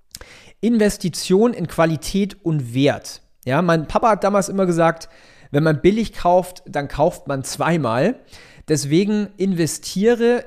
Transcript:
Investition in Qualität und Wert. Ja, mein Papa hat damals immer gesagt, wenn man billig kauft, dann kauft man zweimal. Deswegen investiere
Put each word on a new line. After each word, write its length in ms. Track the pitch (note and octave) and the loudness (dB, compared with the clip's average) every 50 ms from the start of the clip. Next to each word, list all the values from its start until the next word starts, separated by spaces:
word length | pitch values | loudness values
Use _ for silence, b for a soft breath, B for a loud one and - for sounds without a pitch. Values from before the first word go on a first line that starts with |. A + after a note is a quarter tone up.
| _ _ - B B B B B B B B B | _ _ -20 B B B B B B B B B
Investition 960 | - A#3 A#3+ A3 G#3+ G3+ - - - F3 - - - - F3+ G3 A3+ B3 G#3+ | -2 0 2 2 2 2 0 -2 -4 -6 -6 -6 -2 2 2 4 4 2 0
in 140 | - E3+ - | -2 -8 -6
Qualität 760 | - - E3 E3 D#3+ - - - - F#3+ G#3 G3 - - - | 0 0 0 0 0 -4 -6 -4 -2 -2 -2 -2 -4 -6 -4
und 300 | E3 D#3+ D3+ B2+ A#2 A#2 | -2 -2 -2 -4 -4 0
Wert. 480 | C3 C#3 C#3+ A2+ - - - - - _ _ _ _ _ | 2 2 2 2 0 -6 -14 -18 -18 _ _ _ _ _
Ja, 160 | B2 C3 D#3 | -2 0 0
mein 260 | F3+ F3 E3 E3 D3 - | 2 2 2 0 0 -2
Papa 220 | - G#3 - A#3 | -2 0 2 2
hat 140 | G#3 F#3 - | 2 2 2
damals 240 | G3 G3+ G3+ F#3+ - | 0 2 0 0 0
immer 160 | F#3+ G3 F#3+ | -2 0 0
gesagt, 420 | F3 E3+ E3 E3 E3 E3 - - b b b b b b b b b | 0 2 2 2 2 0 -2 -10 b b b b b b b b b
wenn 120 | - D3 D#3 | -2 0 2
man 160 | D#3+ D3+ C3 | 2 2 4
billig 320 | - F3 G#3 A#3 G#3+ - | 4 2 4 4 -2 -4
kauft, 520 | - - - F3 F3 F#3 F3 - - - - | -6 -2 0 2 2 2 2 0 -10 -18 -20
dann 240 | - - C#3+ C#3+ C3+ | -8 -6 -6 -6 -6
kauft 380 | - D3 D3+ E3+ E3 - - - | -2 0 0 0 0 -4 -6 -6
man 160 | C#3 C3+ B2+ | -6 -6 -6
zweimal. 720 | - - - C3+ D3+ E3+ E3+ C#3 A2+ A2+ B2 D3 G#3+ C4 - B B B B B B B B B - | -8 -6 -4 -2 0 0 0 0 0 0 2 2 0 0 -2 B B B B B B B B B -2
Deswegen 600 | D#3 C#3+ C#3+ C#3 D3+ E3+ G3+ G3+ G#3+ G#3+ G#3 G3 - - | -2 -2 0 0 2 2 2 2 0 -2 -2 -4 -4 -4
investiere 1080 | F#3 G3 F#3 E3 E3 D3 - - - - - F#3 G3+ A3+ A#3+ A3+ A#3 A#3 B3 A#3+ - | -2 -2 0 0 -2 -2 -4 -8 -12 -8 -4 0 2 2 2 2 2 0 0 0 -4